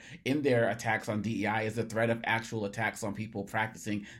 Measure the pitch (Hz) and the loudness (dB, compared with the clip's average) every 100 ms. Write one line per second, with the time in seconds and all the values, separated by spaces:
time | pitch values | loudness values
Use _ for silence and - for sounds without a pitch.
0 | - - 120 151 143 120 110 117 117 110 | -10 -6 0 2 4 6 4 2 2 0
1 | - 107 104 107 104 110 110 113 110 107 | 0 -2 0 0 0 2 0 -2 -2 2
2 | 117 117 - 113 117 110 101 107 107 - | 2 2 2 0 0 -4 -2 0 -2 -2
3 | 107 101 110 104 98 110 110 - 110 101 | -6 -4 -6 -6 -4 -2 -2 -4 -4 -4
4 | 101 - | -6 -14